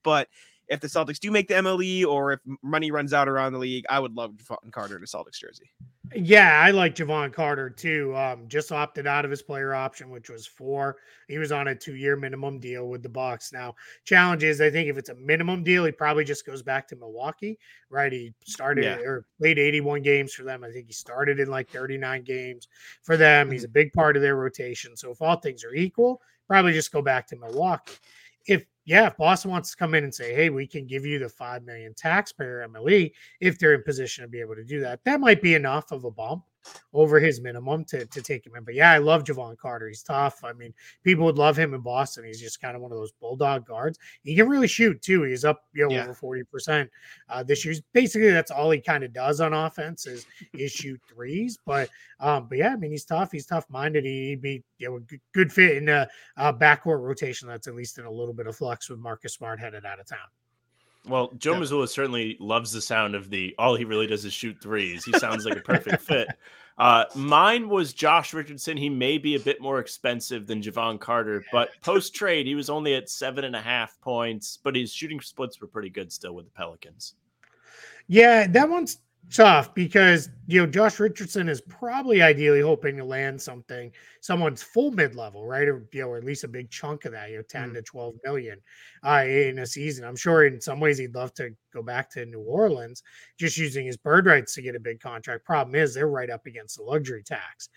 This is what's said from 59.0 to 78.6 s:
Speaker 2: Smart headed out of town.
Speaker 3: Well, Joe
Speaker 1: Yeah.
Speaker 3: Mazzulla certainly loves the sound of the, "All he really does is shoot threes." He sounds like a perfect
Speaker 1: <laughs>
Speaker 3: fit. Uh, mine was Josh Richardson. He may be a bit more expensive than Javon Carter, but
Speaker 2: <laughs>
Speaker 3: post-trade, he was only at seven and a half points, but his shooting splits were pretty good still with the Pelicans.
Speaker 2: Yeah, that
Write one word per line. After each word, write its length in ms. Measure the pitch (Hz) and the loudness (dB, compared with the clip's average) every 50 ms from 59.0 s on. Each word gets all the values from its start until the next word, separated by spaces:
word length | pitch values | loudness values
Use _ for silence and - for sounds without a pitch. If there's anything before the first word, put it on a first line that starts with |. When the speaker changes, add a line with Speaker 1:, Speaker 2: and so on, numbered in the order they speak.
| 117 117 110 - - 120 - | -12 -12 -12 -12 -12 -14 -14
Speaker 2:
Smart 260 | - 120 113 113 110 | -12 -12 -12 -12 -10
headed 260 | 117 113 104 104 101 | -12 -14 -14 -14 -14
out 140 | 101 98 98 | -16 -16 -16
of 60 | - | -16
town. 140 | - 135 101 95 - _ _ _ _ _ _ _ _ _ _ _ _ _ _ _ | -18 -18 -18 -18 -20 _ _ _ _ _ _ _ _ _ _ _ _ _ _ _
Speaker 3:
Well, 280 | 110 131 127 123 123 - 120 | -4 -2 -2 -2 -2 -6 -6
Joe 140 | - 151 170 | -2 -2 -2
Speaker 1:
Yeah. 40 | 175 | 0
Speaker 3:
Mazzulla 300 | 165 131 143 143 131 120 | -2 -2 0 -2 -2 -2
certainly 480 | - 139 139 135 120 120 113 110 110 - | -2 -4 -4 -2 -2 -4 -4 -4 -6 -8
loves 320 | 98 104 110 117 117 110 | -4 -2 -2 -2 -2 -2
the 80 | 110 113 | -6 -8
sound 320 | - - 117 110 107 104 101 | -6 -2 0 0 0 0 -2
of 160 | 101 98 98 | -6 -8 -8
the, 240 | 101 95 92 90 - - | -6 -6 -6 -6 -4 0
"All 160 | 113 127 120 | 2 2 2
he 80 | 113 120 | 2 0
really 240 | 110 110 107 110 107 | -2 -2 -2 0 0
does 160 | 107 101 101 | -2 -4 -4
is 80 | 101 | -8
shoot 240 | 92 - - 113 104 - | -10 -10 -10 -10 -12 -12
threes." 420 | - 101 110 104 98 90 87 85 - | -10 -6 -4 -4 -4 -4 -6 -8 -6
He 80 | 123 | 0
sounds 320 | - - - 110 110 110 104 | 0 0 0 0 -4 -4 -4
like 140 | 110 104 - | -6 -6 -6
a 20 | |
perfect 420 | - - 127 - - 107 95 - | -4 -2 -2 -2 0 -2 -4 -4
Speaker 1:
<laughs> 0 | |
Speaker 3:
fit. 280 | - - 151 127 113 - - - _ - - - - _ _ - | -4 -2 -2 -2 -2 -4 -8 -14 _ -20 -20 -20 -20 _ _ 4
Uh, 260 | 117 123 117 113 113 - - | 6 8 8 6 6 2 -2
mine 540 | 139 135 147 147 156 180 208 233 240 226 214 | -6 0 4 6 6 8 6 4 2 0 0
was 240 | 202 190 170 135 | 0 0 0 -2
Josh 420 | - - 156 151 160 170 151 - - | -4 -2 2 4 4 4 2 0 -6
Richardson. 440 | 160 147 151 147 131 - 165 160 139 | -10 -10 -10 -14 -12 -8 -8 -6 -4
He 120 | 143 147 | -4 -4
may 280 | 139 127 127 127 151 156 | -2 -2 0 0 0 0
be 180 | 143 151 147 | -2 -2 -2
a 40 | 139 | -2
bit 200 | - 139 139 - | -2 -2 -4 -4
more 200 | 131 139 135 131 | -4 -4 -4 -4
expensive 640 | 123 - - - - 127 120 120 - - 127 113 101 104 | -4 -6 -12 -6 -4 -4 -4 -4 -6 -8 -10 -10 -8 -6
than 140 | 113 107 | -8 -6
Javon 360 | 104 110 95 117 113 113 110 104 | -6 -6 -6 -4 -4 -4 -4 -6
Carter, 460 | - - 120 117 110 107 104 101 - - | -4 -2 0 0 0 -2 -4 -6 -6 0
but 200 | - 120 117 - - | 0 0 0 0 -4
Speaker 2:
<laughs> 60 | _ | _
Speaker 3:
post-trade, 640 | - 165 190 196 190 - - - 208 190 170 151 135 131 | -4 0 0 0 0 0 -6 -4 -2 0 0 0 -2 -2
he 80 | 143 | -4
was 140 | 147 135 143 | -4 -4 -4
only 260 | 151 156 151 147 135 | -4 -4 0 0 0
at 140 | 127 107 - | -2 -2 -6
seven 340 | - - 135 135 127 143 135 | -10 -8 -8 -6 -6 -6 -8
and 120 | 131 123 | -6 -8
a 60 | 110 | -8
half 380 | 110 117 123 120 113 - - _ | -4 -4 -2 -2 -4 -6 -8 _
points, 600 | _ 131 123 117 117 117 110 107 - - - - _ | _ -6 -4 -4 -4 -4 -6 -8 -10 -14 -16 -6 _
but 140 | 139 131 127 | -4 -2 -2
his 160 | 123 113 - | -4 -4 -8
shooting 260 | - 156 156 156 143 | -10 -10 -10 -10 -12
splits 400 | - - - - 131 117 - - | -12 -14 -12 -10 -10 -10 -10 -16
were 80 | 107 98 | -20 -14
pretty 220 | - 110 101 95 | -12 -12 -12 -10
good 200 | 90 104 92 85 | -10 -12 -12 -12
still 240 | - - - 90 87 | -14 -14 -14 -14 -16
with 100 | 87 85 | -16 -18
the 60 | 85 | -20
Pelicans. 640 | _ - 87 85 82 82 - 85 82 117 - - - _ _ _ _ _ _ _ _ _ _ _ - - - - - - - - | _ -12 -12 -12 -12 -16 -20 -20 -20 _ -20 -20 -20 _ _ _ _ _ _ _ _ _ _ _ -20 -20 -20 -20 -20 -20 -8 4
Speaker 2:
Yeah, 400 | 175 214 233 240 233 220 208 185 | 8 10 10 10 10 8 6 6
that 220 | 175 247 | 6 6